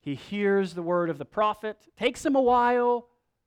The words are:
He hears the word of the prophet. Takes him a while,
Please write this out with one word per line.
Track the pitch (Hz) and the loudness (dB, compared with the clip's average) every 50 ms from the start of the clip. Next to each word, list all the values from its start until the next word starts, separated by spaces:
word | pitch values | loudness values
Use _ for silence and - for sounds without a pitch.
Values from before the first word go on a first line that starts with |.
He | _ 147 143 | _ -8 -10
hears | 131 - - 202 202 202 196 196 196 196 185 165 | -10 -10 -10 -6 -2 0 2 2 2 0 -2 -6
the | 175 170 | -8 -4
word | 170 175 175 175 165 | -2 0 0 0 -2
of | 165 147 | -4 -6
the | 160 | -8
prophet. | _ _ - 214 214 208 - - 214 208 _ _ _ _ | _ _ 0 0 0 0 -4 -8 -10 -10 _ _ _ _
Takes | _ 202 254 247 - - | _ -4 -4 -4 -2 -2
him | 320 269 | 0 2
a | 269 | 4
while, | 269 240 247 247 240 240 247 247 240 240 240 240 240 _ _ _ _ _ _ _ _ | 4 4 4 4 4 2 2 2 2 0 0 -2 -4 _ _ _ _ _ _ _ _